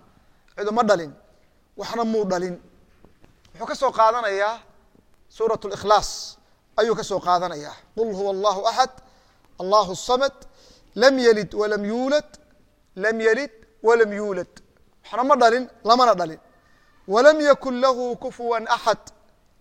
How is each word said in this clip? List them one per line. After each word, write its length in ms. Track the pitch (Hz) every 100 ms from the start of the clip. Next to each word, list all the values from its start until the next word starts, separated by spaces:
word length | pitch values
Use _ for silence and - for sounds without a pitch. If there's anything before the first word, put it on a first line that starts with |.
| _ _ _ _ _ -
cidu 140 | 208
ma 120 | 220
dhalin, 280 | 220 185 156 143 _ _ _ _ _ -
waxna 260 | 196 226 226
muu 180 | 220
dhalin. 380 | 196 180 185 175 - _ _ _ _ _ _ _ _ -
Wuxuu 60 | 226
ka 80 | 294
soo 160 | 262
qaadanayaa 680 | 208 220 240 220 196 208 226 - _ _ _ _ _ _
Suuratul 440 | - 220 214 202
Ikhlaas 640 | 196 196 208 - - - - _ _ _ -
ayuu 180 | 233 208
ka 80 |
soo 160 | 214 185
qaadanayaa. 560 | 175 180 175 151 147 - _ -
"قل 160 | 226 190
هو 160 | 202
الله 380 | 190 208 190 208
أحد، 200 | 226 262 - - _ _ _ _ -
الله 300 | 185 208 185
الصمد، 420 | 185 - 254 277 - - _ - _ _ 196
لم 240 | 247 269
يلد 360 | 240 214 196 208
ولم 300 | 208 208 202
يولد، 520 | 233 262 294 302 - _ _ _ _ _ -
لم 260 | 208 226
يلد 300 | 220 226 285 - _ _
ولم 300 | 220 233 220
يولد." 460 | 202 208 185 175 - - _ _ _
Waxna 200 | - 214
ma 120 | 269 277
dhalin, 340 | 233 240 247 -
lamana 320 | 202 247 247 190
dhalin. 240 | 170 156 _ _ _ _ _ _ -
"ولم 340 | 208 277 311
يكن 400 | 294 269 269 247
له 340 | 269 247 247 240
كفوا 580 | 262 - 233 226 220
أحد." 240 | 233 233 202 - - _ _ _ _